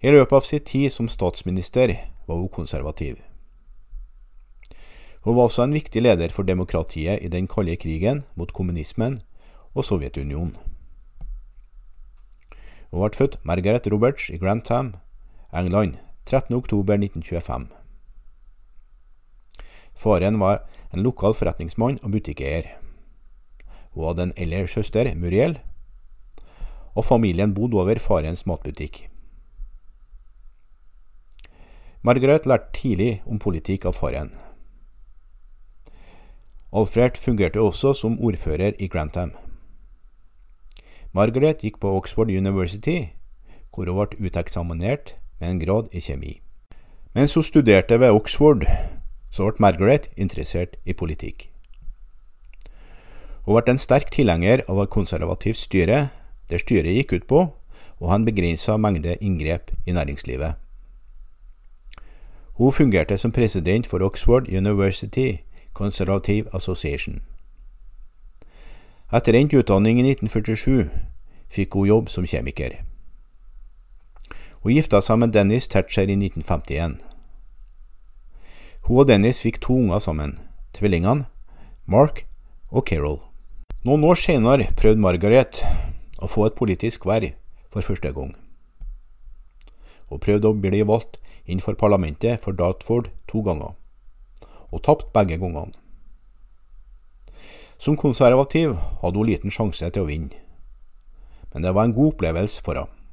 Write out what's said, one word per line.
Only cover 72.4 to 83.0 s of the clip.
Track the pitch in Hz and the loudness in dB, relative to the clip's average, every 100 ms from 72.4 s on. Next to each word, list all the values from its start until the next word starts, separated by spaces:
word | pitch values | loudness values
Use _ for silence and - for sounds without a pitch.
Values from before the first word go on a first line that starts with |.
| 64 - 67 - - - - - - - - - - - - - - - - - - - | -4 -6 -8 -8 -12 -12 -16 -18 -20 -20 -20 -20 -20 -20 -20 -20 -20 -20 -16 -16 -16 -8
Hun | - 135 | 2 2
gifta | 156 101 | 4 4
seg | - 113 | 4 2
med | 117 | 4
Dennis | 107 101 117 - | 4 4 2 2
Thatcher | 98 92 - 98 | 0 0 0 2
i | 98 | 2
nitten | 98 - | 0 -4
femtién. | - 85 - 69 82 64 - - - - - - - - - - - - - - - - - - | -4 -4 -2 -4 -4 -6 -12 -18 -20 -20 -20 -20 -20 -20 -20 -20 -20 -20 -20 -20 -20 -18 -18 -6
Hun | - 123 | 2 6
og | 139 | 8
Dennis | 107 107 127 | 8 6 2
fikk | 117 - | -2 -2
to | - 131 | 0 2
unger | 117 90 | 4 2
sammen, | 92 78 73 - - - - - | 0 -4 -4 -8 -14 -16 -16 -2
tvillingene | 101 87 90 139 131 - - - - - - | 2 2 2 2 -2 -12 -18 -18 -20 -16 2
Mark | 101 151 - - - - - - | 6 6 4 -8 -14 -18 -18 -4
og | 123 - | -4 0
Carol. | 80 | 0